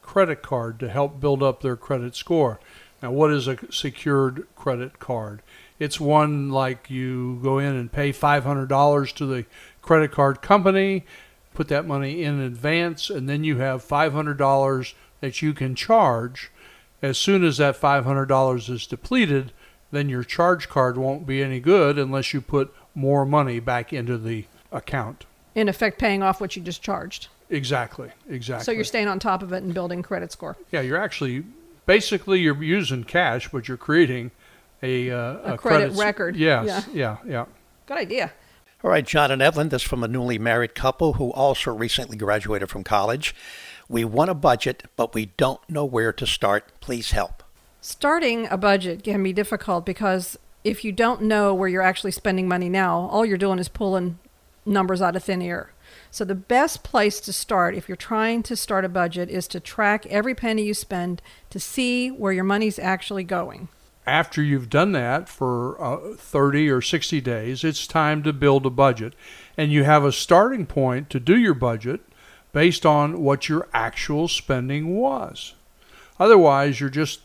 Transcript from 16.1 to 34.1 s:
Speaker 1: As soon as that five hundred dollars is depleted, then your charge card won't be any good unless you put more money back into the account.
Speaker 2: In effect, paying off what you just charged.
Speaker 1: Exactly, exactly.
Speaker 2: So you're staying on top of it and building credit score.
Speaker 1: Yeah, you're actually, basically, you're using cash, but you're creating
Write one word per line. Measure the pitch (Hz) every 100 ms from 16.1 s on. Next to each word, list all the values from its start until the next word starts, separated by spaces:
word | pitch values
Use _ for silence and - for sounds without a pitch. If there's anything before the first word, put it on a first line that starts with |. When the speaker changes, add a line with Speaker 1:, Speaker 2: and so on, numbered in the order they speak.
| 117 123 127 - - - - _ _
Speaker 1:
As | 139 131
soon | - 196
as | 170 131
that | 143 131
five | 143 143 127
hundred | 139 135
dollars | 135 131 127 110
is | 120 -
depleted, | - - 254 196 139 127 - - _ _
then | 143 143
your | 123
charge | 120 - 175 180 -
card | 143 127 123
won't | 131 143 147
be | 135
any | 135 131
good | 135 196 143 143
unless | 135 135 131
you | 143
put | - 143 135 - _
more | - 135 143 135
money | 147 139 117
back | 117 123 120
into | 135 120 120
the | 113 113 104 _ -
account. | 123 - 139 110 139 - _ _ 220
Speaker 2:
In | 208
effect, | 185 220 -
paying | 226 196
off | 196 185
what | 190 190
you |
just | 170 170
charged. | - 185 190 - - _ -
Speaker 1:
Exactly, | 147 127 135 117 - 123 - 294
exactly. | 135 117 - -
Speaker 2:
So |
you're | 226
staying | 208 233 208
on | 190
top | 226 185
of | 185
it | 185
and | 190
building | 175 175 175
credit | 175 185 175
score. | - 160 - -
Speaker 1:
Yeah, | 156
you're | 127 156
actually, | 208 - 139 127 185 - - - -
basically, | 208 208 196 - 190
you're | 160 143
using | 156 196 143 131 110
cash, | 175 165 120 -
but | 135 113
you're | 127
creating | - 156 156